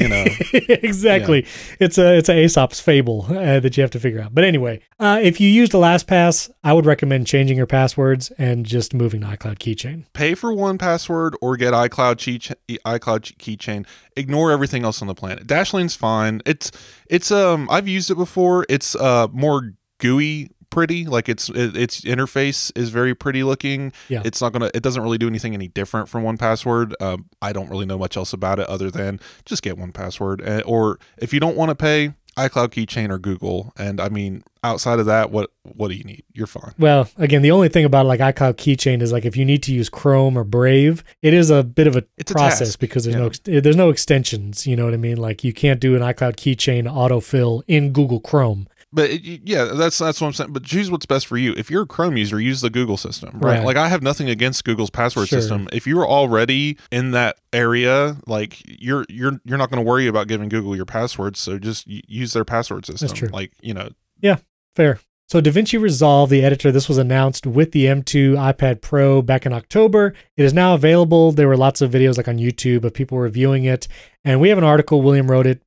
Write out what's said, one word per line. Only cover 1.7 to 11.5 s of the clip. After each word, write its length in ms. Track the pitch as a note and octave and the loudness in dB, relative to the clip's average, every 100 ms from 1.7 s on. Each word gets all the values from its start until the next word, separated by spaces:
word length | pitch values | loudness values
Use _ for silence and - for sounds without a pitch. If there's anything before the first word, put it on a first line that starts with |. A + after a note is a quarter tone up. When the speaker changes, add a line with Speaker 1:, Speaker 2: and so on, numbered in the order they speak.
| - | -2
Speaker 2:
It's 180 | F#3 - | 0 4
a, 180 | F3 F3 | 6 6
it's 120 | E3 | 4
a 140 | E3+ | 4
Aesop's 360 | E3 D3+ C3 - | 4 4 0 0
fable, 460 | - C#3+ A#2+ A2 G2 | 2 2 2 -4 -4
uh, 320 | F#3 F3 C3+ | -4 0 2
that 160 | B2+ C3 | 2 0
you 60 | |
have 100 | C3+ | 0
to 80 | B2 | -2
figure 200 | B2 A2 | -4 -6
out. 140 | G#2+ | -4
But 80 | C3 | 2
anyway, 360 | F#3+ D3+ B2 A2+ - _ | 2 2 -2 -6 -14 _
uh, 220 | G#3 G#3+ | 2 4
if 180 | G3 E3+ | 2 4
you 80 | G3+ | 4
used 240 | A3 A#3+ | 6 6
a 20 | F#3+ | 6
LastPass, 760 | E3+ F3 - F3+ E3+ D#3+ - _ | 4 4 2 2 4 2 -4 _
I 80 | D3 | 2
would 120 | D#3+ D3+ | 4 4
recommend 420 | C#3+ C#3 C3+ A#2 | 2 2 0 0
changing 280 | C#3 C3+ C3 | 0 2 0
your 100 | B2 | 0
passwords 680 | C3+ C3 - C3+ C3 B2+ - | 2 0 2 0 0 -4 -4
and 280 | B2+ A#2+ A2 | -2 -2 -2
just 260 | A#2+ A2+ | -4 -4
moving 280 | C3 A#2+ G#2+ | -2 -2 -2
to 80 | G#2 | -8
iCloud 300 | G#2 A2 G2+ | -10 -10 -8
Keychain. 460 | A#2 A2 B2+ D#3+ - | -8 -8 -8 -12 -14
Speaker 1:
Pay 200 | - D3+ | -4 -2
for 180 | F3+ A#3+ | -2 -4
one 260 | G#3 G3 F#3+ | -2 -4 -2
password 580 | F#3 E3+ - E3 E3 - | -2 -4 -4 -4 -4 -4
or 160 | B2 | -4